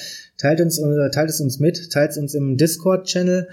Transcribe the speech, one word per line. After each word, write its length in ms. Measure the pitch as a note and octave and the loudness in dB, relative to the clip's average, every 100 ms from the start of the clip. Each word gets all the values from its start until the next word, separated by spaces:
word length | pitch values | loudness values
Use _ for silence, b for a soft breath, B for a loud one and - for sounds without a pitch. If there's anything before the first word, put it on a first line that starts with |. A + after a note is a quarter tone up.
| B B B - | B B B -4
teilt 240 | C#3 D#3+ | 0 2
uns, 180 | E3+ D#3 | 2 2
äh, 320 | D3 D3 C#3 | 0 2 2
teilt 200 | D#3 D#3 | 0 -2
es 100 | D#3 | 0
uns 180 | C#3 B2 | -4 2
mit, 320 | D3+ E3+ - | 0 0 -4
teilt 200 | C#3+ D3+ | 0 0
es 80 | D3+ | 0
uns 160 | C#3+ | -4
im 240 | D3 C#3 C3 | -2 -2 2
Discord-Channel 920 | E3 E3 F#3+ F#3 F#3 F3+ F3+ F3+ F3+ | 2 2 0 0 0 0 2 0 -2